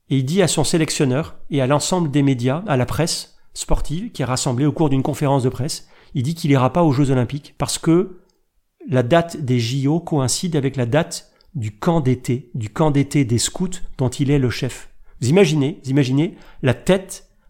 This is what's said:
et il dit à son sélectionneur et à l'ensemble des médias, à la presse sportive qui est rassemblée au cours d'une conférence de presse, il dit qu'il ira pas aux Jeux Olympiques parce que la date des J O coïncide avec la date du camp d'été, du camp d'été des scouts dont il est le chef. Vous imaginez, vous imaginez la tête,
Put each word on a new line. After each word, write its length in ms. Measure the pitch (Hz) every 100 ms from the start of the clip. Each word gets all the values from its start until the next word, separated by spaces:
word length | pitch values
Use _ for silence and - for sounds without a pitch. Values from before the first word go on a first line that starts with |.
| -
et 100 | 135
il 60 |
dit 180 | 131 185
à 60 | 165
son 160 | -
sélectionneur 720 | 139 175 156 - 139 127 165 - -
et 100 | 139
à 60 | 127
l'ensemble 440 | 147 - 185 160
des 120 | 135
médias, 400 | 139 127 127 147 220
à 100 | 131
la 100 | 120
presse 500 | - 156 - - - -
sportive 560 | - - - - 156 233
qui 120 | -
est 20 |
rassemblée 420 | 123 127 147 120 147
au 60 |
cours 180 | - 156
d'une 120 | 135
conférence 400 | 143 139 143 139
de 60 | 127
presse, 400 | 131 143 - - - -
il 80 | 151
dit 120 | 123
qu'il 160 | 165 151
ira 220 | 135 127
pas 120 | 175
aux 80 | 165
Jeux 180 | 131 135
Olympiques 440 | 131 117 143 - -
parce 200 | 131 -
que 420 | 165 170 190 - _ _ _ _ _ _ 294
la 140 | 127
date 360 | 120 170 170 -
des 200 | 123 127
J 300 | 113 139 135
O 100 | 165
coïncide 560 | 170 156 127 - 185
avec 220 | 160 135 135
la 100 | 120
date 460 | 143 170 - - _ _ 147
du 200 | 107 -
camp 240 | - 170
d'été, 500 | 127 123 - 127 -
du 160 | 131 107
camp 220 | - 156
d'été 320 | 143 139 151
des 140 | 123 117
scouts 420 | - - 185 - - -
dont 100 | 127
il 220 | - 135
est 80 | 147
le 120 | 127
chef. 400 | - 123 - - - - -
Vous 80 | 117
imaginez, 520 | 180 175 156 135 -
vous 60 | 127
imaginez 460 | 139 127 139 165 - - -
la 120 | 131
tête, 540 | 117 - 190 190 - - _